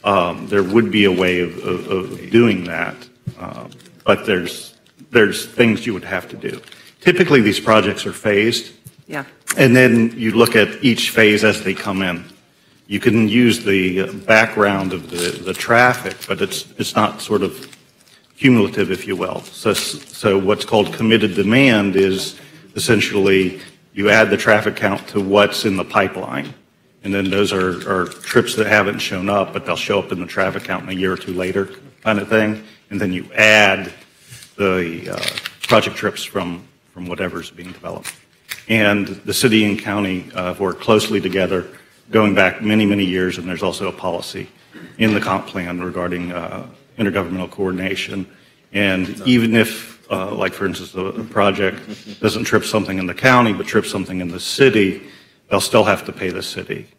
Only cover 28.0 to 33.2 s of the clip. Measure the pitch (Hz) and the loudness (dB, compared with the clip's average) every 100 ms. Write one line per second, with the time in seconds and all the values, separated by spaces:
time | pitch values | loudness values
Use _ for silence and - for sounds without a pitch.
28 | 87 - - 127 117 - 104 107 98 - | -2 -8 2 2 2 -2 2 2 2 -2
29 | - 95 95 101 92 98 92 85 - 101 | -6 -4 -2 0 -2 -4 -6 -6 -2 -2
30 | 90 90 87 - 95 95 - 92 87 92 | -2 -8 -6 -4 -2 -4 -8 -8 -6 -4
31 | 95 90 - 90 92 95 95 - - _ | -2 -2 -6 -6 -2 -2 -4 -8 -20 _
32 | 113 104 98 110 107 107 - - _ 101 | -2 -2 2 2 2 -4 -10 -20 _ -6
33 | 101 90 | -4 -4